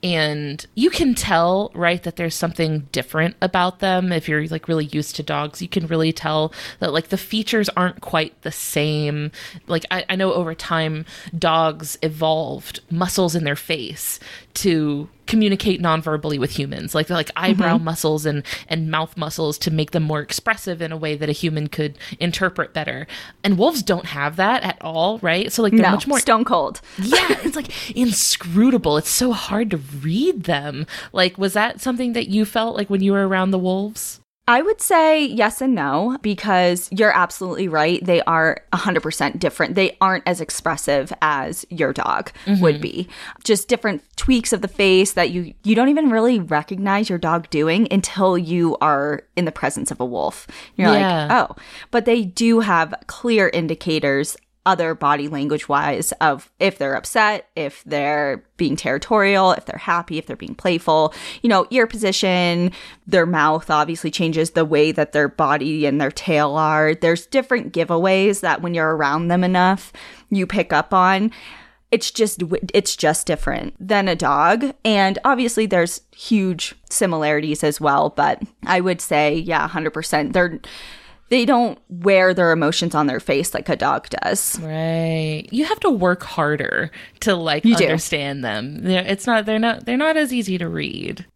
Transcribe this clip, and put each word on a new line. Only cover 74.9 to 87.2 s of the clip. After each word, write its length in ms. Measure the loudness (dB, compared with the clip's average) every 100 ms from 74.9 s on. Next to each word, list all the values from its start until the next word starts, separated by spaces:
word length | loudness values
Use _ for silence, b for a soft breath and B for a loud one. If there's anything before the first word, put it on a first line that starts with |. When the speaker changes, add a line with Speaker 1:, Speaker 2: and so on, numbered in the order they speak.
| 4 2 2 0
Speaker 2:
obviously 400 | 2 0 0 2
there's 360 | 2 2 -2 _ _
huge 600 | 0 2 2 -2 -6 -10 _
similarities 720 | 0 0 0 0 0 0 0
as 180 | 0 0
well, 280 | 2 2 2
but 320 | 2 0 0 -6 _ 0
I 140 | 0
would 200 | 2 -2
say, 340 | -2 0 2 0
yeah, 300 | -2 -2 -2
a 40 |
hundred 220 | -4 -4
percent. 420 | -6 -2 -2 0
They're, 260 | 2 0 -2 B B B B B B _
they 160 | 2 4
don't 320 | 2 2 -4 _
wear 440 | -4 4 6 6
their 180 | 4 4
emotions 440 | 4 2 0 0 0
on 100 | 0
their 140 | -2
face 340 | -2 -2 0
like 160 | -4 -4
a 60 | -2
dog 340 | 0 -2 -2
does. 500 | -6 -2 -2 -2 -6
Speaker 1:
Right. 840 | -6 -4 -2 -2 -2 -2 -2 -6 -6
You 120 | -4 -2
have 140 | 0
to 80 | 0
work 320 | 2 2 0
harder 680 | -4 -2 0 0 -2 -2 -4 B B
to, 160 | B